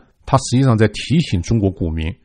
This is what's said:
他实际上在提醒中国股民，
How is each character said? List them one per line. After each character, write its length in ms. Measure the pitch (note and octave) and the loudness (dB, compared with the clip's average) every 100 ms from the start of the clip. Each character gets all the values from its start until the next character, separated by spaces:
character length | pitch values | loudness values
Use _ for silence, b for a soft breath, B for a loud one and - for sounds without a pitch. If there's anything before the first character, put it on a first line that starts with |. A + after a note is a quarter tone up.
| - _ - | -2 _ -2
他 100 | C3+ | -2
实 180 | - B2 | 0 2
际 60 | |
上 140 | C3 A2 | 2 4
在 120 | G#2+ | 2
提 320 | - - E3 | 0 -2 0
醒 200 | - G2 | 0 -2
中 160 | E2+ A#2 | 0 0
国 100 | G2 | 0
股 200 | F2+ F2 | -2 -4
民， 220 | D#2+ D#2+ - | -4 -6 -8